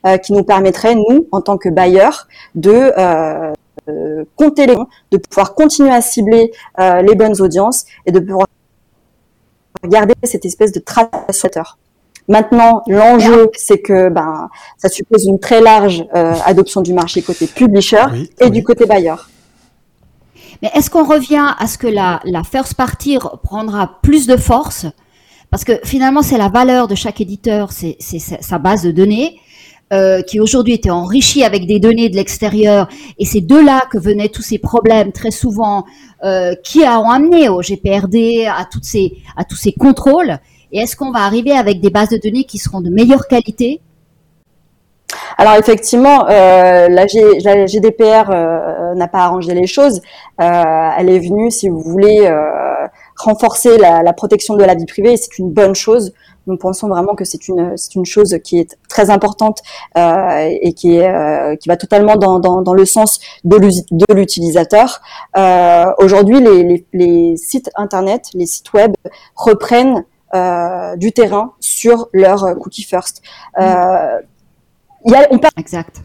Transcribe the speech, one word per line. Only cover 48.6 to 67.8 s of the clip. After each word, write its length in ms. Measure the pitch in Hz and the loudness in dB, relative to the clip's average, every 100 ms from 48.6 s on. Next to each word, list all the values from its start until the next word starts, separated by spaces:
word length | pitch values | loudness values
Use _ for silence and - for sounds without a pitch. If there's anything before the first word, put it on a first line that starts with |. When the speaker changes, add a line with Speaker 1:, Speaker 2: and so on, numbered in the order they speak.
| 165 160 170 | -6 -8 -6
Speaker 1:
n'a 120 | 180 175 | -6 -4
pas 120 | 190 | 0
arrangé 340 | 180 180 170 | 0 -2 -4
les 140 | 180 180 | -2 -2
choses. 340 | - 285 196 _ - - - | 2 0 0 _ -20 -20 -4
Euh, 500 | 170 175 165 160 160 160 | 0 2 0 0 -2 0
elle 140 | 180 | 2
est 80 | 185 | 0
venue, 320 | 175 208 226 | 0 -2 -2
si 180 | 233 196 | -4 -4
vous 140 | 160 | -6
voulez, 380 | 160 180 208 214 | -6 0 2 4
euh, 680 | 196 156 151 143 135 131 139 _ _ - | 2 2 -4 -4 -6 -6 -10 _ _ -6
renforcer 600 | - 220 233 - 247 226 | -4 0 -2 0 2 4
la, 260 | 185 165 | 6 4
la 100 | 170 | 0
protection 420 | 170 208 208 - 208 | -2 -2 -2 -2 2
de 80 | |
la 100 | 190 | 2
vie 120 | 175 165 | 2 -4
privée, 260 | - 208 | -2 0
et 40 | 233 | 0
c'est 180 | - - | -4 -10
une 140 | 185 | -6
bonne 240 | 160 196 | 0 0
chose. 400 | 190 - 233 196 _ _ _ - | 0 0 0 -2 _ _ _ -10
Nous 100 | 185 | -6
pensons 320 | 185 190 214 | -6 -6 -6
vraiment 260 | 180 190 | -4 -4
que 100 | 208 185 | -6 -8
c'est 220 | - - | -10 -8
une, 280 | 180 175 - | -6 -4 -8
c'est 180 | - | -10
une 120 | 190 175 | -8 -4
chose 320 | - 202 170 | 0 0 0
qui 160 | - 170 | -4 -4
est 200 | 170 - _ | -4 -10 _
très 220 | - 202 | -2 0
importante, 480 | 202 202 - 220 214 - - - 165 | 2 0 -2 -4 -4 -14 -20 -8 -2
euh, 500 | 175 170 185 147 156 - | 0 0 -2 -4 -4 -4
et 100 | 175 | -6
qui 240 | 165 175 170 | -2 0 2
est, 100 | 185 | 2
euh, 480 | 180 151 151 143 151 | -2 -4 -4 -4 -6
qui 120 | - | -4
va 80 | 175 | -4
totalement 400 | - 208 208 214 | 0 2 2 2
dans, 220 | 190 185 | 2 2
dans, 240 | 185 180 | 0 -2
dans 120 | 185 | 0
le 120 | 185 190 | 2 2
sens 340 | - 214 - - - | 2 0 -2 -10 -8
de 120 | 175 208 | 2 4
l'us-, 280 | 196 180 - | 4 0 -4
de 240 | 165 202 | 0 2
l'utilisateur. 880 | 190 196 - 170 165 165 208 247 - - - - 196 | 2 0 -2 -2 -2 2 2 2 -2 -18 -20 -6 0
Euh, 480 | 190 180 175 175 175 - | 2 4 4 4 2 2
aujourd'hui, 420 | 190 196 202 262 | 4 4 4 4
les, 240 | 240 185 | 6 4
les, 220 | 175 175 _ | 4 0 _
les 420 | 185 180 170 170 165 | -2 0 2 0 -4
sites 340 | - 262 - | -6 -8 -8
internet, 520 | - | -10